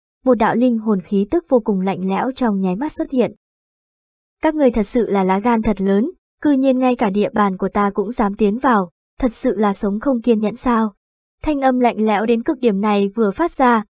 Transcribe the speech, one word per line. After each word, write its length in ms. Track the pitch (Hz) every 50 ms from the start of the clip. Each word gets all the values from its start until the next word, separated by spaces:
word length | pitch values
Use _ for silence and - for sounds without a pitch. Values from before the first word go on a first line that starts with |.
| _ _ _ _ -
một 100 | 262 247
đạo 200 | 214 226 180 -
linh 220 | 233 247 254 233
hồn 240 | 220 214 220 208 190
khí 260 | 165 - 214 196 202 -
tức 140 | - 349 - -
vô 100 | 269 240
cùng 220 | 220 240 202 185
lạnh 280 | 185 190 185 180 185 190
lẽo 220 | 196 190 - 254
trong 280 | 262 - 262 226 202 190
nháy 160 | 190 208 220
mắt 160 | 208 277 -
xuất 200 | - - 320 302
hiện. 220 | 277 254 214 175 - _ _ _ _ _ _ _ _ _ _ _ _ _ _ _ _ _ _ _ _ - -
"Các 120 | 311 302
người 160 | 302 285 247
thật 120 | 233 233 196
sự 260 | - - 247 202 -
là 140 | 196 196 185
lá 160 | 185 190 196
gan 220 | 202 247 233 226
thật 200 | 220 226 208 -
lớn, 300 | 190 196 196 202 233 349 - _ _ _ _ -
cư 100 | - 302
nhiên 260 | 285 262 269 269 254
ngay 180 | 254 262 254 247
cả 140 | 240 240 202
địa 200 | 190 208 202 - -
bàn 240 | 220 208 196 185
của 120 | 180 196 185
ta 200 | - 208 202 196
cũng 220 | 196 - - 208
dám 240 | 247 - 220 196 202
tiến 220 | - 220 196 208
vào, 320 | 254 294 269 233 202 185 170 _ _ _ _ _ -
thật 140 | 277 240 -
sự 220 | - - 254 -
là 180 | 202 214 202 202
sống 260 | - - 196 196 214
không 220 | - 285 262 233
kiên 180 | 220 247 226 214
nhẫn 160 | 214 208 220
sao?" 380 | - - 262 240 226 226 214 - _ _ _ _ _ _ _ _ - -
Thanh 180 | 311 302 277
âm 180 | 269 262 254 247
lạnh 260 | 240 233 - 202 220
lẽo 200 | 220 208 190 220
đến 180 | 240 233 226 233
cực 160 | - 320 262
điểm 220 | 247 233 196 190
này 300 | 208 214 208 202 202 202 196
vừa 160 | 226 226 196
phát 200 | 190 - 330 339
ra, 320 | - - 262 240 240 220 208 _